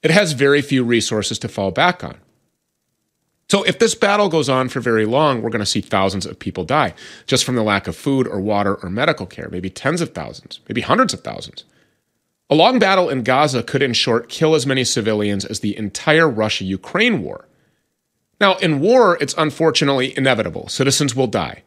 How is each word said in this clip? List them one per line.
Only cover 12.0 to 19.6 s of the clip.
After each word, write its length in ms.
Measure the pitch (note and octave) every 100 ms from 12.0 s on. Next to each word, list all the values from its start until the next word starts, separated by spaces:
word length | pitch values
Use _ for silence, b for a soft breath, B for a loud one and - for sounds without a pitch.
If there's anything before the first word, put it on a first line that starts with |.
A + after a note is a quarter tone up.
| _ _ _ _ _
A 60 | D3+
long 240 | F#3+ B3+
battle 280 | G3 F#3+ F3+
in 140 | C3+
Gaza 400 | A#2 C3 D3 C3
could, 200 | - C#3
in 100 | C3+
short, 360 | A#2 - A#2 -
kill 280 | - D#3 D#3
as 100 | C3+
many 160 | C3
civilians 640 | A#2+ - G#2+ G#2+ G#2 G2+
as 160 | G2 G#2+
the 180 | G#2+ G2+
entire 500 | G#2+ - - D#3 D#3+
Russia-Ukraine 960 | A2 G#2+ - F#2+ F#2+ - - A#3+ F#3
war. 240 | D#2 - - _ _ _ _ _ _ _ _ _
Now, 160 | G3+ F#3
in 240 | F3+ D3
war, 360 | E3 B3+ A3 E3+
it's 140 | D3 -
unfortunately 720 | D#3 -